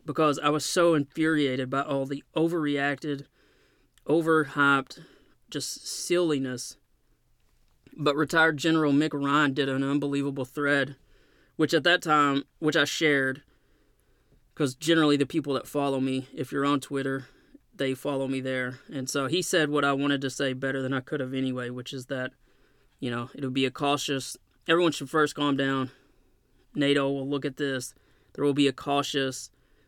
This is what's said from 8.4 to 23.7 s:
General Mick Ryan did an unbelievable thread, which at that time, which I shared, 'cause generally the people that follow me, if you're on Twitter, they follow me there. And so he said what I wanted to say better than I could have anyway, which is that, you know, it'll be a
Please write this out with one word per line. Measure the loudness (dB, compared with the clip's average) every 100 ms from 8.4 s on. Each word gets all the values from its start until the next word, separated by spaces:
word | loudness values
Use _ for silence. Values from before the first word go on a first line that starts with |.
| 4 2
General | 2 2 4
Mick | 4 2
Ryan | 0 2 2 2
did | 2 0
an | 0
unbelievable | 0 0 0 -2 -2 -4 -6
thread, | -2 0 2 0 -6 _ _ _ _ _ -2
which | 2 4
at |
that | 4 2
time, | 4 4 4 2 -4 _
which | 0 2
I | 2
shared, | 2 2 2 0 -4 -14 _ _ _ _ _ _ _ _ _ _ -4
'cause | -4
generally | -2 2 4 6 4
the | 2
people | -2 -2
that | -4 -4
follow | -2 -2 0
me, | -2 -2 -6
if | -10 -6
you're | -2 0
on | 0
Twitter, | -2 -4 -4 -6 -8 _ _ -20 _ -4
they | -4
follow | -2 -4 -4 -2
me | -4
there. | -4 -4 -4 -8 -12
And | -8 -4
so | -2 0
he | -2
said | 0 0 2
what | 2 0
I |
wanted | 0 0 -2
to | -4
say | -4 -4
better | -2 -4 -2
than | -2
I | -4
could | -4 -6
have | -4 -4
anyway, | -4 -4 -6
which | -10 -10
is | -12 -8
that, | -6 -8 -12 _ _ _ _ _ _
you | -6
know, | -6 -6 -8
it'll | -4
be | 0
a | -2